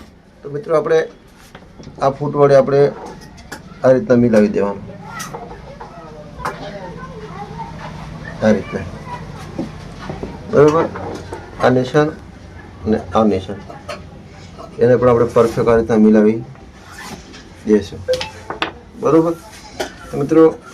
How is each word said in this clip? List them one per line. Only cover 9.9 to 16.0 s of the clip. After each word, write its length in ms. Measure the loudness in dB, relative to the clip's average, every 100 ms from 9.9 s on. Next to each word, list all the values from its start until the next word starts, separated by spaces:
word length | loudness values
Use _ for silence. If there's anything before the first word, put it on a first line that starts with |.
| -16 -12 -12 -12 -12 -2
બરોબર, 340 | 4 4 4 -2 -6 -12 -12 -12 -14 -14 -2
આ 60 | 0
નિશાન 400 | 2 2 0 0 -2 -16 -20 -20 -20 -20 -10 -4
અને 140 | -2 0
આ 100 | 2
નિશાન, 320 | 2 0 -4 -12 -14 -18 -14 -14 -14 -20 -20 -20 -20 -20 -12 0
એને 180 | 4 4
પણ 120 | 4
આપણે 160 | 4
પરફેક્ટ 440 | 4 2 2 2 2
આ 80 | 4
રીતના 200 | 4
મિલાવી 480 | 4